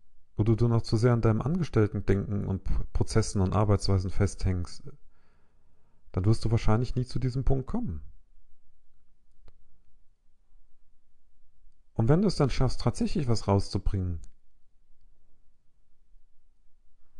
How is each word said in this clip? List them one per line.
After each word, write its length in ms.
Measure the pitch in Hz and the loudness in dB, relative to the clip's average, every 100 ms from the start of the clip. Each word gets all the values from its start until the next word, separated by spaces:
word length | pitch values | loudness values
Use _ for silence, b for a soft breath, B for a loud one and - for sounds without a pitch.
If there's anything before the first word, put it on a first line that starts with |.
| - - - - | -16 -18 -10 -2
oder 200 | 107 113 | 2 4
du 100 | 120 | 4
noch 160 | 113 | 2
zu 140 | - 110 | 2 2
sehr 160 | 123 | 4
an 100 | 117 | 4
deinem 180 | 113 107 | 4 2
Angestellten-Denken 1040 | 127 180 147 113 104 107 98 98 104 101 | 0 -2 0 2 2 2 2 2 0 -4
und 200 | 98 95 | -2 -2
P-, 200 | - - - | 2 2 2
Prozessen 480 | - - 110 - 101 | 2 2 2 0 0
und 120 | 92 | 0
Arbeitsweisen 580 | 101 107 101 - 95 92 | 2 2 2 4 2 2
festhängst, 720 | - 101 - 95 90 87 - - - - - - - - _ - - - - - | 2 2 0 0 0 -4 -6 -10 -12 -16 -18 -20 -20 -20 _ -20 -20 -20 -20 -6
dann 120 | - | 0
wirst 200 | 98 113 | 2 4
du 60 | 110 | 2
wahrscheinlich 460 | 113 - 110 123 123 | 4 4 4 2 -2
nie 80 | |
zu 160 | 127 120 | -2 -2
diesem 240 | 127 127 | -2 0
Punkt 220 | 123 135 131 | 2 2 0
kommen. 340 | 240 220 76 - - - - - - - - - - - - - - - - - - - - - _ - - - - - - - - - - - - - - - - - | -4 -4 -6 -10 -14 -16 -16 -14 -14 -14 -16 -16 -16 -18 -20 -20 -16 -16 -14 -14 -16 -16 -18 -18 _ -20 -20 -20 -18 -16 -16 -16 -18 -20 -20 -18 -16 -16 -16 -16 -18 -10
Und 140 | - 113 | 0 4
wenn 140 | 165 | 4
du 60 | 208 | 4
es 80 | - | 2
dann 140 | 135 | 2
schaffst, 300 | - 127 - | 4 2 4
tatsächlich 480 | 120 - 233 190 127 | 0 0 0 0 2
was 180 | 110 - | 0 4
rauszubringen, 760 | 101 95 101 - 95 90 85 - - - - - - - - - - - - - - - - - - - - - - - - - - - - - - | 2 2 0 2 0 0 -4 -8 -14 -18 -18 -20 -20 -20 -20 -18 -18 -18 -18 -20 -20 -20 -20 -20 -20 -20 -20 -18 -20 -20 -20 -20 -20 -18 -16 -14 -12